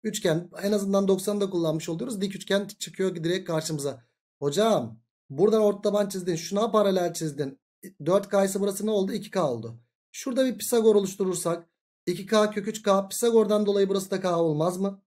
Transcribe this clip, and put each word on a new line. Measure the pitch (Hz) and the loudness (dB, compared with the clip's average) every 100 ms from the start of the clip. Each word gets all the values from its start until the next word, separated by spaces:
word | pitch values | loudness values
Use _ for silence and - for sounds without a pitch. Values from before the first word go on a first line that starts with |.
Üçgen | 220 202 185 160 175 - | -6 -2 0 0 -4 -6
en | 202 | 0
azından | 208 196 196 196 | 0 2 2 4
doksanı | 190 208 208 | 2 0 -2
da | 196 | -2
kullanmış | 180 165 156 156 | 0 0 -2 -4
oluyoruz. | 170 247 208 | -6 -6 -4
Dik | 196 | -6
üçgen | 196 - 196 202 | -6 -2 -2 -2
çıkıyor | - - - 190 | -10 -12 -4 -4
direkt | 170 160 185 190 | -2 -4 -4 -2
karşımıza. | 160 160 156 139 120 _ _ _ _ | -4 -2 -4 -6 -8 _ _ _ _
Hocam | 143 156 220 180 117 - _ _ _ | -2 2 2 2 -2 -12 _ _ _
buradan | 139 208 220 | 2 4 6
orta | 208 202 | 2 2
taban | 208 202 202 | 0 0 -2
çizdin. | 196 175 | -4 -4
Şuna | 165 - 196 226 | -4 -4 -2 2
paralel | 220 196 185 175 | 4 4 2 0
çizdin. | 170 160 139 135 - _ _ - _ | -2 -6 -4 -6 -8 _ _ -20 _
Dört | 151 196 196 | 2 2 2
K | 196 | 0
ise | 196 196 | 2 0
burası | 202 196 | -2 -2
ne | 208 | -2
oldu? | 208 196 | 0 0
İki | 220 - | -4 -4
K | 196 156 | -2 -2
oldu. | 117 113 117 _ _ _ | -2 -8 -16 _ _ _
Şurada | - 269 254 | -10 -4 0
bir | 262 - | 0 0
Pisagor | - 240 220 | 0 4 6
oluşturursak | 208 190 - 190 175 175 170 - _ _ _ | 4 2 -2 -2 0 -2 -4 -8 _ _ _
iki | - 185 | -6 -6
K | 196 214 214 | 0 2 2
kök | 214 202 | 0 -6
üç | 220 | -4
K, | 208 196 196 | 2 2 0
Pisagor'dan | - 240 226 202 214 | -2 4 4 4 2
dolayı | 202 202 196 | 2 2 2
burası | 196 190 | 0 -2
da | 190 | -2
K | 185 170 | 0 2
olmaz | 170 151 170 180 | 2 2 0 0
mı? | 196 196 | -4 -6